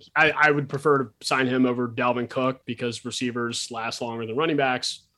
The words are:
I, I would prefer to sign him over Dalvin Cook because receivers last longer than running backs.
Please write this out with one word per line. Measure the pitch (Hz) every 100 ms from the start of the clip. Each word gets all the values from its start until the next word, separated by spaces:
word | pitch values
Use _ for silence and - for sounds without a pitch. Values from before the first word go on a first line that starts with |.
| - 151
I, | 156
I | 143 151
would | 147 143
prefer | 139 151 143 120
to | - -
sign | 135 131
him | 131 127
over | 123 120
Dalvin | 113 123 123 117
Cook | - 131 131 -
because | 117 123 113 120
receivers | - 123 120 117 117 -
last | 117 113 -
longer | 120 117 113
than | 127
running | 165 147
backs. | 135 127 - - _